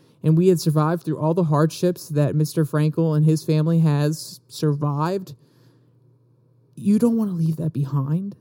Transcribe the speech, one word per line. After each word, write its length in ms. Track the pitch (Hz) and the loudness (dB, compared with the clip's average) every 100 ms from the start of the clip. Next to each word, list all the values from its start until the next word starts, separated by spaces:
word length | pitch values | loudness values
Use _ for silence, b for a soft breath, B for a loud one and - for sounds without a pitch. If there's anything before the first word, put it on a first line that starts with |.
| b b | b b
and 140 | 156 160 | 2 4
we 120 | 185 | 4
had 100 | 170 | 4
survived 440 | 170 151 151 175 | 2 2 0 -2
through 140 | 156 151 | -4 -4
all 160 | 156 | -2
the 120 | 170 170 | 0 2
hardships 640 | 147 160 - 180 175 - | 2 2 0 -2 -2 -4
that 260 | 147 143 151 | 0 0 0
Mister 300 | 151 - 151 | 0 0 -2
Frankel 500 | 151 151 151 165 151 | 0 0 0 0 2
and 100 | 156 | 2
his 180 | 156 | 2
family 360 | - 156 156 165 | 0 0 2 2
has 600 | 160 143 147 156 - - _ | 2 2 0 -4 -10 -18 _
survived, 880 | - 156 143 147 143 156 196 185 135 b b b b b _ _ _ _ _ _ _ _ - | -4 -2 0 -2 -2 -4 -4 -8 -16 b b b b b _ _ _ _ _ _ _ _ -6
you 220 | 196 208 | 0 2
don't 200 | 240 226 | 2 2
want 120 | 214 | -2
to 60 | 175 | 0
leave 220 | 160 165 | -2 -2
that 160 | 165 | -4
behind. 600 | 143 135 139 135 165 196 - | -4 -2 -2 -2 -2 -4 -12